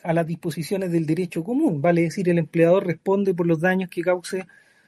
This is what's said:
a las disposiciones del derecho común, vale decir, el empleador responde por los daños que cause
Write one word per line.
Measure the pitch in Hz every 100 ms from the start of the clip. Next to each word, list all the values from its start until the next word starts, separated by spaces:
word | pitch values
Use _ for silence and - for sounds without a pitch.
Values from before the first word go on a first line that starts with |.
a | 180
las | 165 160
disposiciones | 170 175 156 147 190 190
del | 170 156
derecho | 160 175 170
común, | 165 254 311 147
vale | 170 170
decir, | 165 202 180
el | 170
empleador | 156 170 165 190 180
responde | 160 196 196 190
por | 175 175
los | 160
daños | 180 185 180
que | -
cause | 170 180 - 190 180 - _ _